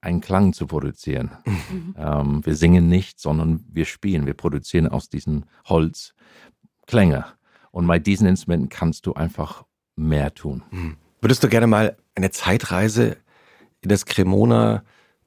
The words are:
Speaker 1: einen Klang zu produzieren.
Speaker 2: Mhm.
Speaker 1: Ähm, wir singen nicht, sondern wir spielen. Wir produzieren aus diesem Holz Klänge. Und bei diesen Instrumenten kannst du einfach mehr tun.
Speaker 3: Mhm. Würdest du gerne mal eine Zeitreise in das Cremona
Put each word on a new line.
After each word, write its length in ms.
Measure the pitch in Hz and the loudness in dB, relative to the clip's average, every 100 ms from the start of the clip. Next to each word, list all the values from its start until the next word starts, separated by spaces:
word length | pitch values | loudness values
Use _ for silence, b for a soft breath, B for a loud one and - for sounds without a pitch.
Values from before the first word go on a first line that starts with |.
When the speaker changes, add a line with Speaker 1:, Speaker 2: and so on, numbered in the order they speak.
Speaker 1:
einen 200 | 87 87 | -4 -6
Klang 320 | - 95 101 | 0 2 4
zu 140 | - 71 | 2 -4
produzieren. 640 | 78 69 - - 65 62 - - | -4 -6 -8 -6 -6 -6 -10 -8
Speaker 2:
Mhm. 480 | 95 - 185 165 190 | -8 -8 -12 -12 -10
Speaker 1:
Ähm, 480 | 78 73 71 73 | -4 -2 -2 -2
wir 120 | 78 76 | -2 0
singen 320 | 85 90 85 | 4 6 6
nicht, 320 | 90 98 - | 2 0 -10
sondern 440 | 76 78 80 80 - | -4 -2 0 -4 -6
wir 120 | 82 78 | -6 -6
spielen. 400 | - 101 85 69 | -6 -4 -2 -4
Wir 80 | |
produzieren 520 | 71 82 76 - 87 80 | -4 -4 -6 -4 0 0
aus 200 | - - | -2 -8
diesem 360 | 73 - 73 - b - | -10 -6 -6 -8 b -2
Holz 480 | 87 80 - - _ b b b _ _ _ _ | 0 0 -4 -20 _ b b b _ _ _ _
Klänge. 380 | 117 92 67 - _ b b b | 2 4 2 -6 _ b b b
Und 160 | 90 85 | -4 2
bei 100 | 85 | 2
diesen 280 | 80 98 101 | 2 2 2
Instrumenten 400 | 92 - 85 65 | 2 0 -2 -2
kannst 380 | - 82 78 - | -4 -4 -4 -8
du 80 | |
einfach 500 | - 82 - 76 - - _ _ - | -6 -6 -6 -10 -12 -20 _ _ -8
mehr 360 | 78 76 71 | -2 -2 -2
tun. 280 | - 76 64 - | -6 -12 -12 -14
Speaker 3:
Mhm. 260 | 92 82 76 _ _ | -12 -12 -12 _ _
Würdest 220 | 110 127 | 0 2
du 60 | 120 | 4
gerne 180 | 113 117 | 4 4
mal 300 | 107 107 - _ | 4 2 -2 _
eine 160 | - 95 | -4 -4
Zeitreise 880 | - - 107 - 90 110 107 113 - _ b b b b _ | -2 0 0 0 -2 0 2 0 -2 _ b b b b _
in 80 | 92 | 0
das 160 | 101 - | 0 0
Cremona 760 | - 92 98 117 117 113 110 - b b b | 0 2 4 4 4 2 0 -6 b b b